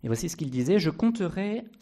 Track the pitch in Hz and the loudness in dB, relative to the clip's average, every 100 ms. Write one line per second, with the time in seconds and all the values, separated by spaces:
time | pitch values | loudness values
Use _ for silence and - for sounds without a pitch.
0 | 123 113 175 - 147 127 123 202 160 - | -2 -2 -2 -4 -4 -2 4 4 4 2
1 | 226 233 180 - 202 214 240 - | 2 2 -2 -2 -4 -4 -8 -14